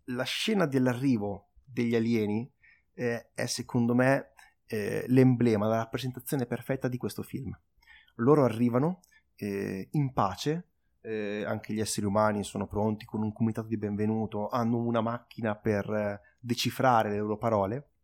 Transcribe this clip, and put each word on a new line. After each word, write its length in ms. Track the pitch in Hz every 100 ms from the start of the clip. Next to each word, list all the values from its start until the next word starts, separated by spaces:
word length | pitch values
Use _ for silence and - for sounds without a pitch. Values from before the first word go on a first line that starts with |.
| -
la 180 | 123
scena 420 | 131 - - 208 160
dell'arrivo 840 | 131 127 120 139 117 101 92 _ _
degli 320 | - 120 117 117
alieni, 560 | 113 113 104 107 147 _ _ _ _
eh, 380 | - 123 117 -
è 120 | - 120
secondo 480 | - 123 123 117 120
me, 380 | 127 139 - _ - _ -
eh, 400 | 110 101 104 -
l'emblema, 600 | 127 127 120 120 104 107
la 100 | 113
rappresentazione 680 | 113 120 127 123 - 139 120
perfetta 420 | 117 - 135 127
di 100 | 123
questo 260 | 104 -
film. 340 | - - 113 - _ _ _ - _ -
Loro 280 | 117 151
arrivano, 580 | 123 110 120 120 156 185 _ _ _ -
eh, 520 | 104 98 101 95 95
in 200 | 156 135
pace, 560 | 127 101 92 147 165 - _ _ _
eh, 440 | 113 110 104 104 104
anche 280 | 110 -
gli 60 | 107
esseri 260 | 104 - 104
umani 380 | 104 107 104
sono 240 | 98 104 98
pronti 380 | 104 110 107 -
con 160 | 107
un 100 | 107
comitato 360 | 107 113 110 110
di 100 | 113
benvenuto, 720 | 104 104 107 110 107 104 104
hanno 300 | 127 117 117
una 200 | 117 117
macchina 560 | 113 120 - - 110 104
per, 340 | 113 104 98
eh, 320 | 107 104 101 _ _
decifrare 680 | 120 117 123 - 131 117 104
le 80 | 104
loro 200 | 107 104
parole 540 | 117 107 98 127 - _